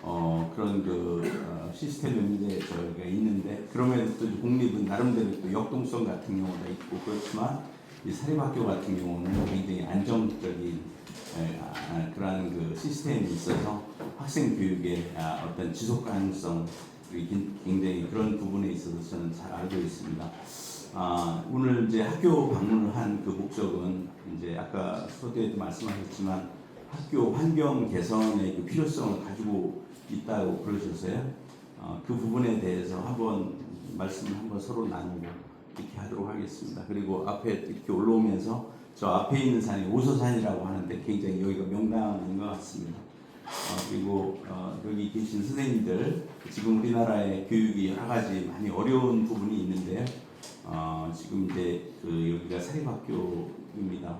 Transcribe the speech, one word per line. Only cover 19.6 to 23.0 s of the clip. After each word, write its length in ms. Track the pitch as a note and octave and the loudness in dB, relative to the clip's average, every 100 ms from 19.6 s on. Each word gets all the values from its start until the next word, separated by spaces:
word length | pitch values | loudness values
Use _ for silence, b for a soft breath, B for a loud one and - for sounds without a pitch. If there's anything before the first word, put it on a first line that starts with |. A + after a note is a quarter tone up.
| F#2 F#2+ | -4 -2
있습니다. 560 | E2+ - - D#2+ E2+ - B B B B - | -2 -4 -6 -4 -6 -10 B B B B -10
아, 500 | F#2+ F2+ E2+ E2+ E2 - | -4 0 2 2 -2 -2
오늘 360 | B2+ C3 A#2+ A2 | 2 4 6 6
이제 140 | A2 | 4
학교 480 | G#2+ A2+ F3 D3 G2+ | 2 4 6 8 6
방문을 440 | F#2+ G2+ A2 G#2 | 4 6 6 4
한 280 | A#2+ | 2